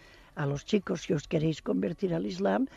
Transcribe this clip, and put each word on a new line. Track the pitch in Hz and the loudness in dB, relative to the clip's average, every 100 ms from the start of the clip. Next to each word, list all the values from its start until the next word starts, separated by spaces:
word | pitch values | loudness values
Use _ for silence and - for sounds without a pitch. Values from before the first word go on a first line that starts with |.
| - - - | -20 -20 -16
a | - 143 | -4 -2
los | 143 | -2
chicos, | - - - 175 | 0 0 2 -6
si | - | 0
os | 147 - | -2 0
queréis | 160 156 156 | 0 2 0
convertir | - 190 190 160 190 | -2 0 0 -2 0
al | 165 208 | 0 -2
Islam, | 180 196 202 269 | 0 2 2 0